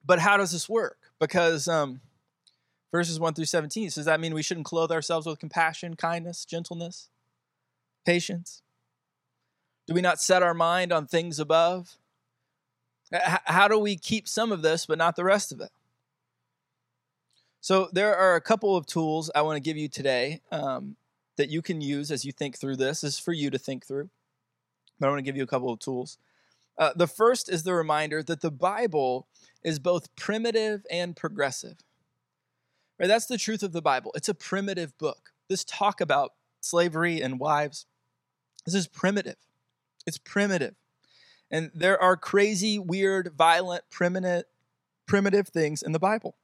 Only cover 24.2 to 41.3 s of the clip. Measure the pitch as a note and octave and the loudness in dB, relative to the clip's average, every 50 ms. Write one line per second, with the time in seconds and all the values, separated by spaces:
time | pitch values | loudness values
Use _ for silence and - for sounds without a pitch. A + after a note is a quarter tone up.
24.2 | _ _ _ _ _ _ _ _ _ _ _ _ _ _ _ _ C#3+ C#3 C#3+ C#3+ | _ _ _ _ _ _ _ _ _ _ _ _ _ _ _ _ 0 0 0 0
25.2 | C3+ C#3 C3+ D3 D#3+ - D3 B2+ B2 B2 A#2 A2 - C#3 C3 B2 B2+ - - _ | -4 -6 -4 -4 -4 -2 -2 -2 -2 -2 -6 -6 -6 -6 -6 -6 -8 -10 -14 _
26.2 | _ _ _ _ _ _ _ _ _ _ _ - D#3+ D3 - E3+ F3 D#3+ - - | _ _ _ _ _ _ _ _ _ _ _ 2 2 2 4 2 0 0 2 4
27.2 | G#3+ A#3 B3+ A#3 - - - E3 D#3 F#3 F3+ E3+ D#3+ D#3 D3+ D3+ D#3 D3+ D3+ D#3 | 4 4 4 2 -2 -4 -4 -4 -2 0 0 0 2 2 0 0 0 -2 -2 -4
28.2 | D3+ - E3+ D3+ - E3 D3 C3 E3+ F#3 G3+ G#3+ A#3+ A3 D#3+ D3+ C3+ B2+ B2+ B2+ | -4 -4 -6 -4 -4 -6 -2 0 -2 0 0 0 -2 0 0 0 0 0 0 -2
29.2 | - _ _ _ _ _ _ _ - E3 D#3+ C#3+ C3 F3 F3 E3 - - _ - | -6 _ _ _ _ _ _ _ -6 -4 -4 -2 0 0 0 0 -2 -8 _ -10
30.2 | - - G#3 A3 A3+ A#3 A3 A3 A3 G#3+ G#3+ G3+ G3+ - E3 F3 F3 F3 E3 - | -6 -4 -4 -2 -2 0 0 0 0 0 -4 -6 -8 -6 -4 -4 -4 -6 -6 -8
31.2 | - D#3+ G#3 D3+ C#3 C3+ C3 - - - - _ _ _ _ _ _ _ _ _ | -8 -8 -2 -2 -2 -2 -2 -6 -12 -14 -20 _ _ _ _ _ _ _ _ _
32.2 | _ _ _ _ _ _ _ _ _ _ _ _ _ _ _ - F3 F#3 G#3+ A#3 | _ _ _ _ _ _ _ _ _ _ _ _ _ _ _ -2 2 4 4 2
33.2 | - - B3+ G3+ - A3 A3 G#3 G3+ F#3+ D#3+ E3+ D3+ D#3 C3+ D#3 D3+ A3 - D3+ | 2 -2 -4 -4 -4 -4 -4 -4 -6 -6 -6 0 0 2 0 2 -2 -6 -10 -6
34.2 | - - G3 _ - - F#3 G3 G3 G3+ F#3+ F3+ E3 C#3+ _ _ D#3 D3 - _ | -6 -6 -6 _ -6 -6 -4 -4 -4 -4 -6 -6 -8 -8 _ _ -6 -6 -6 _
35.2 | _ _ _ _ _ _ F#3+ F#3 - - - - G3+ G#3 G3 - F3+ D3 C#3 C#3+ | _ _ _ _ _ _ -4 -4 -4 -8 -4 0 0 0 0 0 0 0 2 0
36.2 | C#3 - _ _ _ _ _ _ - - - E3+ F3 F3 D#3 D#3+ E3+ F3 E3 D#3 | 0 -2 _ _ _ _ _ _ -8 0 2 2 2 2 2 0 0 0 0 -2
37.2 | C3 B2+ C3 B2+ C#3 D3+ D3+ D3 D3 C#3+ C#3+ - - _ _ _ _ _ _ _ | -4 -4 -4 -4 0 0 2 2 0 -2 -6 -14 -18 _ _ _ _ _ _ _
38.2 | _ _ _ _ _ _ _ - _ E3+ F3 G3 E3+ - _ - - F#3 G3+ G3+ | _ _ _ _ _ _ _ -12 _ -2 -2 -2 -2 -2 _ 0 0 0 0 0
39.2 | - G3+ - _ _ _ _ _ _ _ _ _ _ _ _ _ - E3+ D#3+ - | -4 -6 -14 _ _ _ _ _ _ _ _ _ _ _ _ _ -12 -10 -10 -10
40.2 | _ - - G3+ G3+ G3+ F#3+ E3+ C3+ A2 - _ _ _ _ _ _ _ _ _ | _ -4 0 0 2 2 2 0 -2 -4 -6 _ _ _ _ _ _ _ _ _
41.2 | _ _ | _ _